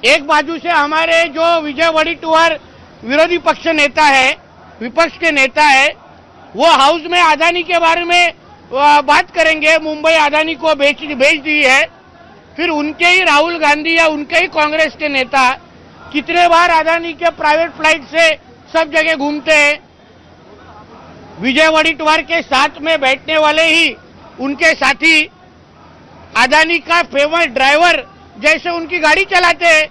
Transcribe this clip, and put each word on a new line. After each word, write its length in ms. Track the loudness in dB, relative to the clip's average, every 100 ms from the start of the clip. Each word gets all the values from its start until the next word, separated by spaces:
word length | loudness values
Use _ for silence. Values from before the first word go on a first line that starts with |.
एक 220 | 0 -2 0
बाजू 320 | -2 -2 -6
से 100 | -2
हमारे 560 | -2 0 -2 0 0
जो 360 | -2 -2 0 0
विजय 280 | -2 -2 -2
वडेट्टीवार 720 | 0 -2 -4 0 2 2 -2 -12 -20 -20 -18
विरोधी 340 | -4 0 0 0
पक्ष 280 | -2 -4 -2
नेता 380 | 0 -2 2
है, 320 | 2 2 0 -4 -12 -20 -20 -14
विपक्ष 380 | -10 -2 -2 0
के 120 | -4
नेता 340 | 0 0 2
है, 240 | 4 4 2 -4 -20 -20 -20 -20 -18 0
वो 100 | 2
हाउस 360 | 4 4 2 -2
में 100 | 0
अदानी 400 | 2 2 0 -2
के 160 | -2 0
बारे 260 | 0 0
में, 280 | 0 0 0 -2 -20 -20 -10
आ, 260 | 0 4 4
बात 300 | 4 0 0
करेंगे, 480 | 0 0 0 0 0
मुंबई 340 | 0 -4 0
अदानी 420 | 2 2 0 -2
को 200 | -4 -2
बेच, 280 | 0 0 -2
बेच 380 | -8 0 0 0
दी 220 | -2 0
है। 380 | 2 2 0 -8 -20 -20 -20 -20 -20 -6
फिर 120 | -4
उनके 380 | -2 -4 -2 0
ही 160 | 2
राहुल 360 | 2 2 0 0
गांधी 380 | -2 0 0 0
या 80 | 0
उनके 300 | 0 -4 -2
ही 100 | -2
कांग्रेस 500 | -2 -2 0 -4 -4
के 100 | -6
नेता 500 | -4 -2 0 0 0 -12 -20 -20 -20 -10
कितने 360 | -8 -4 0 2
बार 220 | 4 2
अदानी 420 | 0 0 -2 -4
के 180 | -4 -6
प्राइवेट 400 | -2 -2 0 -2
फ्लाइट 340 | -2 -2 -2
से 300 | -4 0 0 0 -10 -20 -6
सब 200 | -4 -2
जगह 220 | -2 -2
घूमते 380 | -2 -4 -6 0
हैं। 380 | 2 2 -2 -10 _ -20 -20 -20 -20 -20 -20 -20 -20 -20 -20 -20 -20 -20 -10
विजय 280 | -4 0 2
वडेट्टीवार 540 | 2 0 -2 -2 -2
के 200 | -2 -6
साथ 260 | -2 -2 -2 -4
में 200 | -4 -2
बैठने 380 | -2 -4 -4 -2
वाले 240 | 0 0
ही 340 | 0 2 0 -4 -18 -20 -20 -10
उनके 340 | -8 -2 0
साथी 560 | 0 -2 0 2 2 0 -8 -20 -20 -20 -20 -20 -20 -20 -20 -10 -2
अदानी 420 | 0 2 2 -2
का 240 | 0 -2
फेमस 440 | -2 -2 -2 0 -2
ड्राइवर 600 | 0 2 4 2 0 -4 -20 -20 -6
जैसे 320 | -2 -2 -2
उनकी 280 | -6 -6 -2
गाड़ी 260 | 0 0
चलाते 420 | 0 0 0 2 2
हैं। 220 | 2 0